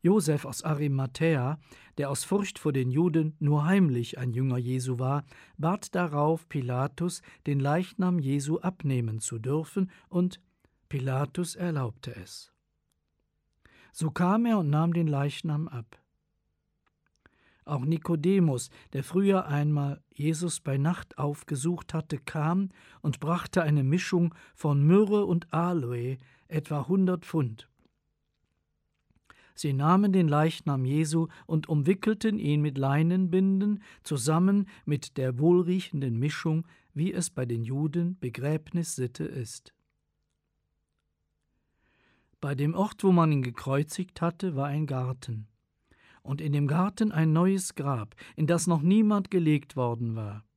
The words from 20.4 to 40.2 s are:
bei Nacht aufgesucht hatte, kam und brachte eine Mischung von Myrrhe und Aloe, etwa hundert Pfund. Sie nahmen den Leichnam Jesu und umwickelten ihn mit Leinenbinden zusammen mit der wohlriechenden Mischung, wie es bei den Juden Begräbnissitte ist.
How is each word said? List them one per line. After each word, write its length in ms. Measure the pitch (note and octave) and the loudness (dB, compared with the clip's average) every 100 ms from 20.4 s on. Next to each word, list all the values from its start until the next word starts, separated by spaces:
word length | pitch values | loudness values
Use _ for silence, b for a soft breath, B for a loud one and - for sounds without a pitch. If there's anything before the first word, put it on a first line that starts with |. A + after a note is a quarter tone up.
| E3+ - | -4 -6
bei 180 | - C3+ | -4 0
Nacht 400 | C#3+ F3 - - | 0 -2 -6 -6
aufgesucht 720 | C#3+ D3 - C#3+ D3+ F3 - | -6 -6 -6 -4 -2 -4 -4
hatte, 260 | D#3+ D#3 C#3+ | -6 -4 -6
kam 520 | - D#3+ D3+ F3+ G3 B B B | -6 -4 0 0 -2 B B B
und 160 | D#3+ - | -4 -4
brachte 420 | D3 E3+ - - | -2 -2 0 -2
eine 200 | D#3 D3 | 2 2
Mischung 500 | C3 E3 - F3+ E3+ B B | 2 0 0 2 0 B B
von 280 | _ D#3 C#3+ | _ 0 4
Myrrhe 440 | D3 F#3+ G#3 G#3 G3 | 6 6 6 2 2
und 260 | F3 - | 0 -2
Aloe, 680 | D#3 F3 F3 B2 A#2+ A#2+ C3 b b b | -2 0 -2 -2 -4 -4 -6 b b b
etwa 400 | D#3 D3 D3 C3+ | -6 -4 -6 0
hundert 400 | F#3+ F#3 F3+ - | 2 2 0 -2
Pfund. 420 | E3 B2+ A2 - _ _ _ _ _ _ _ _ _ _ _ _ _ _ _ _ b b | -2 -2 -4 -20 _ _ _ _ _ _ _ _ _ _ _ _ _ _ _ _ b b
Sie 180 | - D3+ | -8 -4
nahmen 400 | C3+ D3 F#3 G3+ | 0 4 4 6
den 160 | F#3+ E3 | 4 4
Leichnam 560 | D3 D#3+ D#3+ - C#3 | 4 2 0 -4 -2
Jesu 420 | B2+ D3 D#3 E3 D#3+ B | 0 0 0 0 -2 B
und 240 | B D#3+ - | B -4 0
umwickelten 720 | D3+ C#3+ F#3+ - G#3+ A3 G#3+ | 0 2 2 0 0 0 0
ihn 240 | C#3+ D3 | 0 0
mit 160 | D3+ C3+ | 0 0
Leinenbinden 1040 | C3+ C#3+ D#3+ F3+ F#3 F#3 F#3+ F#3+ G#3 G#3 B B | 0 2 2 2 2 2 2 2 0 -2 B B
zusammen 640 | - C#3+ A#2+ D#3+ F#3 G3+ F#3+ B | -6 -4 0 2 4 2 0 B
mit 320 | - C#3+ - - | -4 -4 -4 -4
der 240 | C3 B2 | -4 2
wohlriechenden 760 | D#3 F3 F3 F#3 F3+ D3+ C3+ A2+ | 4 6 4 0 -2 -4 -2 0
Mischung, 480 | C#3 D3+ E3 D#3+ E3 b b | -2 -2 -2 -2 -4 b b
wie 180 | - E3+ | -4 -2
es 160 | - E3 | -2 -6
bei 160 | - | -4
den 200 | B2+ A#2 | -4 -4
Juden 520 | A2+ C3+ D#3 D#3+ F3 F3+ | -4 -2 -2 0 -2 -4
Begräbnissitte 1040 | B2+ A#2 C3+ D#3 D#3 F3 E3 - B2+ C3 | -8 -6 -4 -4 -4 -6 -4 -4 -6 -6
ist. 500 | D#3 - A2+ - - _ _ _ _ _ | -8 -6 -10 -12 -20 _ _ _ _ _